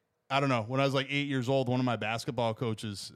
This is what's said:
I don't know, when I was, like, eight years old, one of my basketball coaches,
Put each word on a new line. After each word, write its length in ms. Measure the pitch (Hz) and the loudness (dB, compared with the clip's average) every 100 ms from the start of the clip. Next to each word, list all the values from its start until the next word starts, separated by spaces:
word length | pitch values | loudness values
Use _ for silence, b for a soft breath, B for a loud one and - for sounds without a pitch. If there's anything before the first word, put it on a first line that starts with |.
| _ _ _ | _ _ _
I 100 | 135 | 0
don't 100 | 139 | 4
know, 140 | 123 110 | 2 0
when 120 | 131 | 2
I 60 | 139 | 2
was, 80 | |
like, 140 | 135 135 | 2 0
eight 180 | 143 143 | -2 0
years 220 | 135 120 | -2 2
old, 180 | 135 123 | 2 2
one 120 | 127 | 2
of 60 | 127 | 2
my 100 | 113 | 0
basketball 580 | 107 117 - 117 117 | -2 -4 -4 -2 0
coaches, 580 | 110 123 110 113 98 - | 0 -2 -2 -6 -8 -10